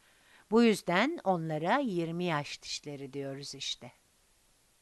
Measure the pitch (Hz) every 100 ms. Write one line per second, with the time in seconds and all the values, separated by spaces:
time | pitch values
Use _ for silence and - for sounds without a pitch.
0 | _ _ _ - - 220 233 196 - 175
1 | 262 339 190 180 160 156 170 262 262 175
2 | 165 170 180 151 143 - - - 147 139
3 | 139 139 135 135 139 135 - - 123 -
4 | _ _ _ _ _ _ _ _